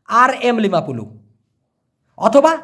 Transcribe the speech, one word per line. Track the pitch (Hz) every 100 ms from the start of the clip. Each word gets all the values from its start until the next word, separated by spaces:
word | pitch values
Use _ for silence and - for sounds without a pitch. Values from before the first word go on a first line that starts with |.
| _
আরএম | 220 254 254 240 233
লিমাপুলুহ | 202 175 147 120 104 - _ _ _ _ _ _ _ _ _ -
অথবা | 196 277 311 320